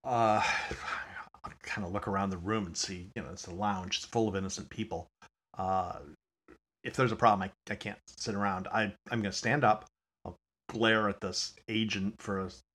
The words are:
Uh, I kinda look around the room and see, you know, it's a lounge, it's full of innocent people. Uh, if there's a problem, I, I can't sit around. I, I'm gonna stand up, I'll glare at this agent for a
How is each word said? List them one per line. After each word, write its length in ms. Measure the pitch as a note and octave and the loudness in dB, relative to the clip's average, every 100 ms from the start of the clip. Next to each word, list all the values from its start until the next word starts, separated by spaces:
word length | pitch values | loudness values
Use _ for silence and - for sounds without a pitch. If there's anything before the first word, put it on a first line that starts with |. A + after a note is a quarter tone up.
Uh, 400 | - A#2+ A2 G#2+ | 2 4 6 6
I 1080 | - - - - - - - - - - - - | 4 0 -4 -6 -6 -6 -8 -12 -16 -12 -12 -12
kinda 240 | - - F#2 | -8 -6 -4
look 220 | G2 - | -4 0
around 220 | G2 G2 | 0 0
the 60 | F#2 | -2
room 280 | F2 A2 F#2+ | -2 0 -2
and 100 | D#2+ | -4
see, 340 | - F#2 F2+ - | -4 -6 -8 -10
you 60 | |
know, 80 | C#2+ | -10
it's 180 | F2+ - | -10 -10
a 60 | |
lounge, 420 | F2 G#2 F#2+ F#2 - | -2 0 0 -2 -6
it's 100 | - | -2
full 220 | A#2+ A2 | 0 2
of 80 | F#2+ | 0
innocent 340 | F#2+ - - | -4 -6 -10
people. 380 | - A2 E2+ - _ - _ _ - | -8 -6 -6 -10 _ -20 _ _ -6
Uh, 440 | F#2+ F#2+ F2+ - D2 - _ _ - - _ _ | 0 0 0 -6 -12 -20 _ _ -20 -20 _ _
if 140 | - - | -8 2
there's 160 | B2+ | 2
a 20 | A2 | 6
problem, 340 | A#2 G2+ F#2+ | 6 6 2
I, 220 | - - | -8 -10
I 40 | G#2 | -8
can't 240 | G#2+ F#2+ - | -8 -10 -16
sit 280 | - - G2+ | -10 -6 0
around. 320 | G2+ F#2 F#2+ | 0 -2 -2
I, 260 | A2 G#2 - - | 0 0 -4 -4
I'm 120 | A#2 | -2
gonna 100 | G#2 | -2
stand 320 | - A2+ C#3+ | -2 0 4
up, 220 | A#2+ G#2+ - _ _ _ - | 6 4 0 _ _ _ -14
I'll 100 | - _ _ - | -14 _ _ -10
glare 400 | A2 A2+ A2 G#2 | 2 4 6 4
at 140 | G2 | 0
this 340 | G2 F#2 - - - | -4 -4 -6 -8 -4
agent 520 | A2 A2 G2+ F#2+ - | 0 0 0 -2 -4
for 200 | - G2 | -4 -4
a 100 | F#2+ - _ | -4 -10 _